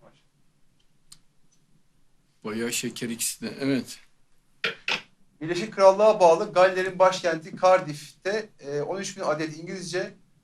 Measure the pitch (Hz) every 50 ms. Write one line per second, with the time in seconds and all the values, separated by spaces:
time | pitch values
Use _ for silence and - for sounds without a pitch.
0 | _ - _ _ _ _ _ _ _ _ _ _ _ _ _ _ _ _ _ _
1 | _ _ - - _ _ _ _ _ _ _ _ _ _ _ _ _ _ _ _
2 | _ _ _ _ _ _ _ _ - 110 107 113 117 120 120 - - 120 110 -
3 | 131 117 117 113 - - - - 117 110 - - 139 135 139 123 - - - -
4 | - _ _ _ _ _ _ _ _ _ _ _ - - - - - - - -
5 | - _ _ _ _ _ _ _ 151 160 175 175 214 214 - 196 196 190 190 196
6 | 208 220 208 - 185 170 226 233 214 180 156 175 185 190 185 185 185 190 180 180
7 | 185 185 185 - - 175 165 160 160 - - - 185 185 185 185 165 151 147 147
8 | - - - _ - 185 202 220 214 - _ - - 139 143 147 143 - 175 196
9 | 196 - - 190 180 143 156 151 160 156 151 156 165 180 196 190 170 151 147 180
10 | 196 208 - - _ _ _ _